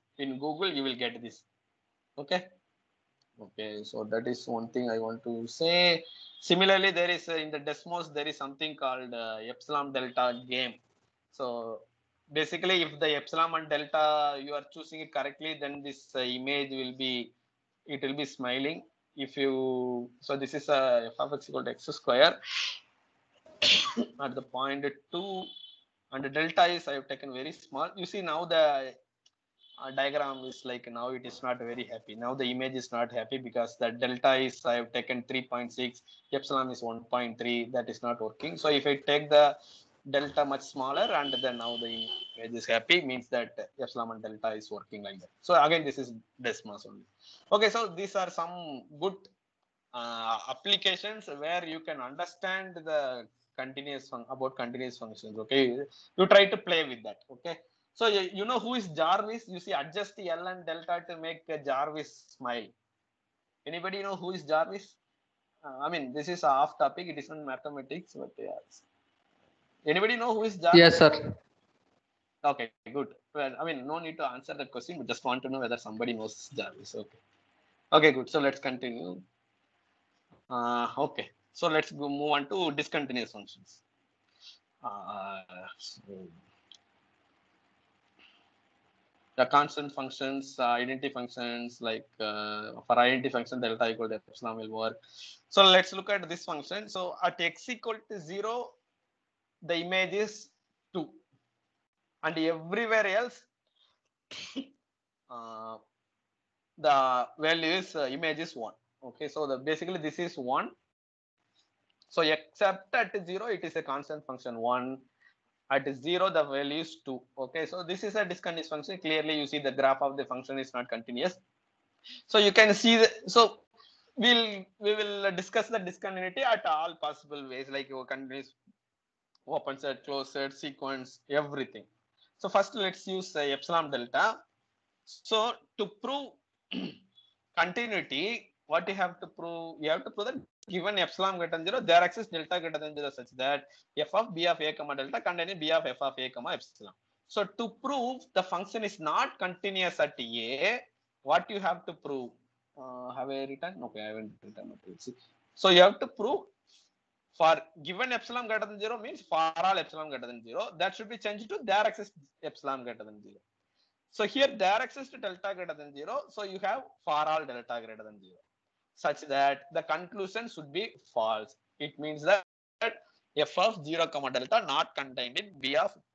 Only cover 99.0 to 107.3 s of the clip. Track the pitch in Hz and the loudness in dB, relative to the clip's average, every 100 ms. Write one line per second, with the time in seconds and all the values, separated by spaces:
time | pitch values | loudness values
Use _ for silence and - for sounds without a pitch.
99 | _ _ _ _ _ _ 165 170 170 185 | _ _ _ _ _ _ -4 -2 0 0
100 | 185 196 214 208 - _ _ _ _ 185 | 2 0 -2 -6 -20 _ _ _ _ -8
101 | 156 - _ _ _ _ _ _ _ _ | -8 -10 _ _ _ _ _ _ _ _
102 | _ _ 156 160 160 165 165 202 226 220 | _ _ -2 0 0 0 -2 -2 2 2
103 | 202 196 247 - _ _ _ _ _ _ | 4 2 0 -6 _ _ _ _ _ _
104 | _ _ - - - 285 - _ _ _ | _ _ -18 -14 -12 -12 -12 _ _ _
105 | _ _ - 123 113 110 110 110 _ _ | _ _ -18 -14 -12 -12 -12 -14 _ _
106 | _ _ _ _ _ _ _ - 151 139 | _ _ _ _ _ _ _ 2 6 6
107 | 131 127 123 | 6 2 0